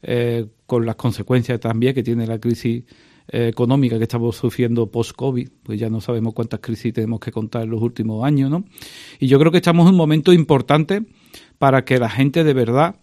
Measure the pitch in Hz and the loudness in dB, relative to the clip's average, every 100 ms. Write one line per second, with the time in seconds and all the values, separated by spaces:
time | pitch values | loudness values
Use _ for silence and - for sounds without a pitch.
0 | - 120 120 117 107 _ _ 123 117 110 | -4 -2 -2 -4 -6 _ _ -2 -2 -2
1 | 123 - 104 - 113 120 117 113 123 135 | -4 -4 0 0 0 -4 -4 0 0 0
2 | 113 117 113 113 117 117 117 117 - _ | -2 -4 -4 -4 -4 -2 -2 -6 -8 _
3 | _ _ _ - 117 110 123 135 131 113 | _ _ _ -2 -2 0 0 2 0 0
4 | 113 120 117 110 120 - 120 117 110 117 | -2 -2 -4 -2 -4 -2 -2 0 -2 -2
5 | 113 - 135 127 131 _ - 110 113 110 | -6 -4 -4 -4 -8 _ -10 -6 -4 -6
6 | 107 117 113 107 113 110 - 113 120 107 | -4 -4 -4 -4 -8 -8 -8 -6 -6 -4
7 | 110 113 - 110 110 120 113 113 117 120 | -4 -6 -8 -8 -8 -8 -6 -4 -4 -4
8 | 110 110 131 147 135 156 - - - - | -6 -4 0 0 0 -4 -8 -18 -20 -20
9 | - - 131 135 160 175 175 170 170 190 | -20 -4 2 4 6 4 2 6 6 6
10 | 156 156 156 175 143 143 120 147 156 196 | 4 2 6 4 6 2 4 0 2 -2
11 | 220 _ _ - _ _ 175 135 - 127 | -4 _ _ -20 _ _ 2 2 2 0
12 | 117 107 139 151 156 131 113 123 165 196 | 0 0 0 2 2 2 0 2 0 -2